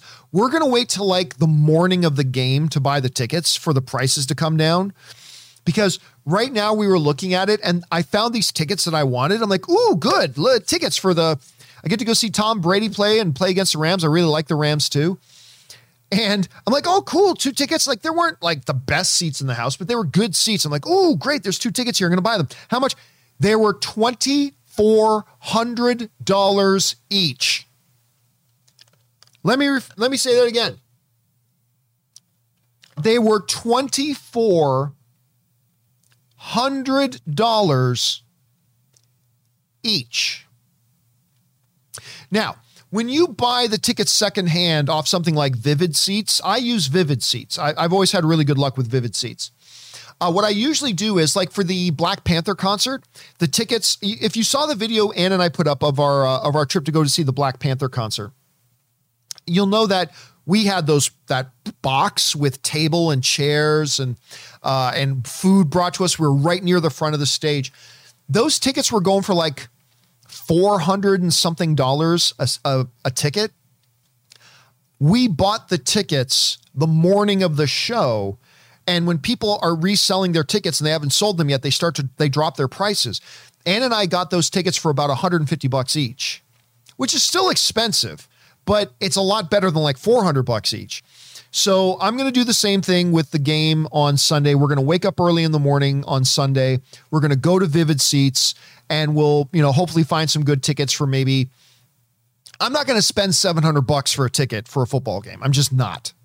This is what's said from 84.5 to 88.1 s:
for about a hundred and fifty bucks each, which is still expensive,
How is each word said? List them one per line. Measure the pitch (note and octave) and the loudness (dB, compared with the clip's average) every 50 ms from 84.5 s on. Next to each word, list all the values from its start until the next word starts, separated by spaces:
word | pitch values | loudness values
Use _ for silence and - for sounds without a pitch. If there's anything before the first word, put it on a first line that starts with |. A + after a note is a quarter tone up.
| - G3 E3+ F3+ - | -2 -2 -2 -2 -2
for | - - E3 | -2 0 0
about | C#3 C#3 D3 C#3+ | 0 0 0 0
a | C3+ | 0
hundred | C3 - F3+ F3 E3+ | 0 0 0 0 0
and | D3+ C3 | 0 -2
fifty | D3 B2+ - | -4 -4 -2
bucks | C3 C3 C3 B2+ - - | -2 -2 -2 -2 -2 -2
each, | D#3 C#3 A2+ - - - - - - _ _ _ _ _ _ _ _ _ - _ | -2 -4 -4 -6 -8 -8 -8 -10 -10 _ _ _ _ _ _ _ _ _ -16 _
which | - C4 - - | -6 -4 -2 -2
is | C4+ - | 0 0
still | - - F4+ F#4+ F#4 | 0 0 0 0 2
expensive, | - - - - - A3 A#3 A3 F3 - - F#2+ | 0 0 -2 -2 0 -2 -2 0 0 -2 -4 -4